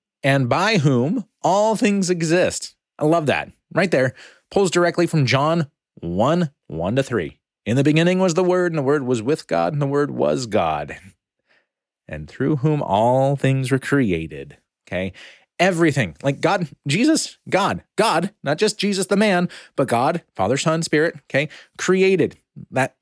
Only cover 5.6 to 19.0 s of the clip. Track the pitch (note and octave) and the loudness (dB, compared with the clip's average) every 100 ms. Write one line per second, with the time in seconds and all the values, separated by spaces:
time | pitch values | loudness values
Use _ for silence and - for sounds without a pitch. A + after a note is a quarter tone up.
5.6 | D3 _ _ - E2 F2+ B2 F3 D#3+ - | -2 _ _ -12 -6 0 2 2 -2 -6
6.6 | - D2+ F2 B2+ C3+ A2+ D2 - _ _ | -12 -6 -2 -2 -2 -4 -6 -10 _ _
7.6 | - B2 C#3+ D3+ F3 F#3 F#3 D#3+ F3+ F3+ | -2 2 2 4 2 2 0 2 2 2
8.6 | F3+ D#3+ C3+ D3 B2 B2 G#2+ D#3 - E2 | 0 -2 0 0 0 -2 -2 -4 -2 -2
9.6 | E2+ D3 C#3 C#3+ D3 B2+ C#3 C#3+ A#2+ G2+ | 0 -2 -2 0 -2 0 0 0 -2 -2
10.6 | E2 D2+ C#2+ C#2+ F#2+ - _ _ _ _ | -2 -4 -8 -14 -20 -20 _ _ _ _
11.6 | _ _ _ _ - D2+ D2+ - C3+ D3 | _ _ _ _ -16 -14 -12 -6 -2 0
12.6 | D3 D3+ - G2 A#2 C3 C3+ C#3 C3+ C3+ | 0 -2 0 2 2 2 0 0 0 0
13.6 | B2+ C3 - C#3+ A#2 E2 D#2+ D2 C#2 - | 0 -2 0 0 0 -2 -6 -12 -16 -20
14.6 | _ _ - F2+ F#2+ - - - _ - | _ _ -10 -6 -6 -10 -20 -20 _ -2
15.6 | F3 E3+ E3 C#3+ F#2+ - F#3 - E3 G3 | 0 2 2 2 -2 -4 -4 -2 0 -2
16.6 | F3+ - C#3 D#3+ C#4+ D#4+ - - - F3+ | -4 -8 -4 0 2 0 -2 -12 -4 0
17.6 | F#3+ F2+ - - A3 E3 F#3 - C#3 D3+ | 0 -4 -4 0 2 2 -2 -4 -4 0
18.6 | G#3 - G3 G3 | -2 0 -4 -2